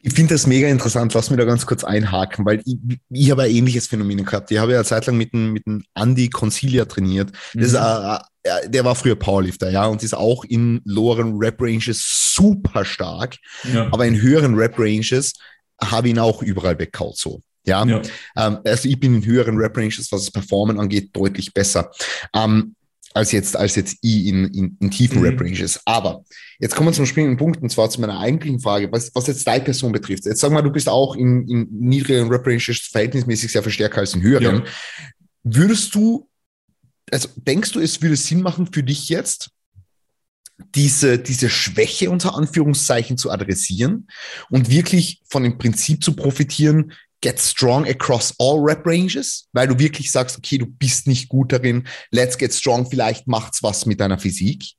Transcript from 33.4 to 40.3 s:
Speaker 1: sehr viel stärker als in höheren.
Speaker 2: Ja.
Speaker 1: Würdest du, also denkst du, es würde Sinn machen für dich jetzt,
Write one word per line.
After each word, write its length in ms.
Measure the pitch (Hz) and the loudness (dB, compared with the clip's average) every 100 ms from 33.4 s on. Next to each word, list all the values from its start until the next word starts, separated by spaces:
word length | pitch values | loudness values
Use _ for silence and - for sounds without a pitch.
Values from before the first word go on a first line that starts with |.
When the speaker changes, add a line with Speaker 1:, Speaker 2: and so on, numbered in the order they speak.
| 113 | 0
Speaker 1:
sehr 120 | 113 | -2
viel 80 | 107 | -2
stärker 300 | - 104 - | -2 0 0
als 120 | 98 | -2
in 80 | 90 | 2
höheren. 360 | 98 143 104 101 | 4 4 4 2
Speaker 2:
Ja. 60 | 123 - - - - _ _ _ | -2 -12 -16 -16 -20 _ _ _
Speaker 1:
Würdest 520 | 117 113 190 220 - 208 | 0 4 4 2 0 2
du, 340 | 220 233 - _ _ _ _ _ _ _ - | 2 0 -6 _ _ _ _ _ _ _ -6
also 180 | 127 - - | -4 -4 -6
denkst 360 | 131 156 226 | -2 0 0
du, 80 | 233 | -2
es 220 | 160 - | -2 0
würde 140 | 165 151 | 0 0
Sinn 260 | - 170 | 0 0
machen 260 | 185 170 175 | 0 -2 -4
für 120 | 156 | -2
dich 260 | 127 147 - | -2 -4 -2
jetzt, 400 | 165 269 - - _ _ _ _ _ _ _ _ | -4 -4 -8 -10 _ _ _ _ _ _ _ _